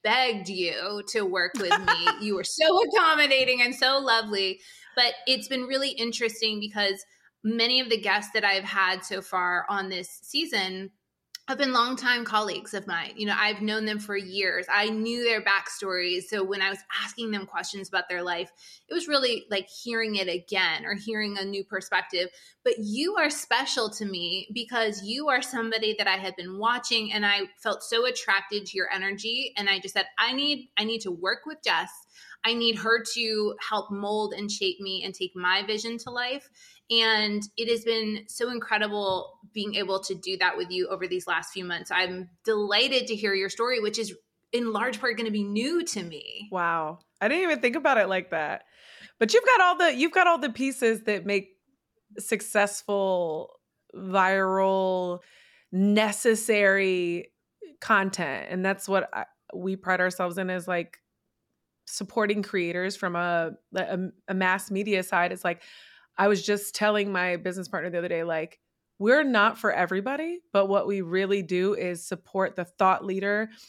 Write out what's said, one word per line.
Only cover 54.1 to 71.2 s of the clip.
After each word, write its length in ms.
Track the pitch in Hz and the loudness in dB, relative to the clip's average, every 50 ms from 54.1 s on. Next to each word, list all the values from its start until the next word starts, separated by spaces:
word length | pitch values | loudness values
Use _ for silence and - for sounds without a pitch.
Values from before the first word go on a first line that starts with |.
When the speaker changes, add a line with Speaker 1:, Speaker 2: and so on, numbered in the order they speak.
| 185 196 185 185 190 196 190 190 190 190 190 190 190 190 190 185 185 185 180 180 175 180 - _ - - - _ _ _ _ _ - | 2 4 4 6 4 4 4 4 4 4 4 4 4 4 2 2 2 0 0 -2 -4 -6 -10 _ -20 -20 -20 _ _ _ _ _ 0
Speaker 2:
necessary 1600 | 185 190 202 208 214 214 214 202 - - 240 226 220 226 - 214 208 202 196 196 196 196 190 185 180 175 175 170 175 - - _ _ _ _ _ - 427 339 285 - | 2 4 4 6 4 4 2 2 2 4 4 4 4 4 2 4 6 6 6 6 6 4 4 2 2 0 0 -2 -4 -6 -10 _ _ _ _ _ -20 -20 -20 -18 -6
content. 640 | - - 226 202 196 190 190 - 175 143 135 98 71 - | 0 4 4 4 4 2 -2 -4 -4 -4 -4 -6 -6 -6
And 160 | - 185 185 | -4 -2 0
that's 240 | 190 196 190 - - | 0 -2 -2 -2 0
what 200 | 196 190 - - - | 0 0 0 0 -4
I, 120 | - - - _ _ _ - - | -8 -8 -8 _ _ _ -16 -12
we 220 | - 180 190 190 | -8 -6 -6 -6
pride 260 | 190 190 185 185 180 | -4 0 0 2 2
ourselves 380 | 180 185 180 - 185 180 170 190 | 2 0 0 0 -2 -2 -2 -2
in, 120 | 185 185 | -4 -2
is, 180 | 185 180 170 185 | -4 -4 -4 -2
like, 300 | 180 175 170 175 - - _ _ _ _ _ _ _ _ _ _ _ _ _ _ _ _ _ | -2 -2 -4 -4 -10 -20 _ _ _ _ _ _ _ _ _ _ _ _ _ _ _ _ _
supporting 580 | - - - 202 185 - 233 214 202 208 208 196 | -12 -10 -10 -10 -4 0 0 2 2 2 0 -2
creators 500 | - - 190 175 170 170 180 180 190 196 | -2 -2 -2 -2 -2 -2 -2 -4 -4 -4
from 220 | - - 180 175 | -4 -4 -4 -2
a, 360 | 170 175 175 170 170 165 160 - - _ _ - | 0 0 0 2 2 0 0 -4 -10 _ _ -4
a, 240 | 190 185 - 190 180 185 180 - _ _ - | -4 -4 -2 -2 -4 -4 -6 -8 _ _ -4
a 60 | 190 | -2
mass 360 | 185 190 185 185 196 - - | 0 2 2 2 0 -2 -4
media 320 | 202 190 202 202 202 185 185 | -4 -4 -2 0 0 0 0
side. 300 | - - 175 175 180 185 | 0 2 2 2 2 0
It's 120 | 185 - | -2 -2
like, 180 | 180 170 170 - - - - - - - - _ _ _ - | -4 -4 -4 -8 -20 -20 -20 -20 -20 -20 -20 _ _ _ 2
I 100 | 190 202 | 4 4
was 160 | 208 185 160 | 4 4 2
just 300 | - 208 202 202 - - | 0 -2 -2 -2 -6 -4
telling 380 | - 214 214 208 208 202 202 196 | 0 2 2 4 2 2 0 0
my 240 | 180 180 180 180 | -2 0 0 -2
business 320 | 175 - 180 180 190 180 - | -2 -4 -6 -6 -6 -8 -6
partner 220 | - 175 156 180 | -6 -6 -4 -4
the 80 | 170 175 | -4 -4
other 100 | 170 175 | -2 -2
day, 160 | 170 165 165 | -2 -2 -2
like, 340 | 170 165 160 160 170 - _ _ _ _ _ _ _ _ - | -2 -2 -2 -4 -6 -10 _ _ _ _ _ _ _ _ 0
we're 240 | 196 220 254 302 311 | 4 6 6 6 6
not 360 | 277 240 214 202 226 220 - | 4 4 6 4 4 4 2
for 120 | - 214 | 0 0
everybody, 720 | - - 180 170 190 190 196 262 277 285 320 330 349 349 - _ | 2 2 2 2 0 -2 -2 -2 -2 -4 -4 -6 -6 -8 -6 _
but 160 | - 202 196 | 2 2 4
what 200 | 196 196 202 - | 4 4 2 2
we 160 | - 202 196 185 | 2 0 -2 -2
really 400 | 165 175 190 | -2 0 0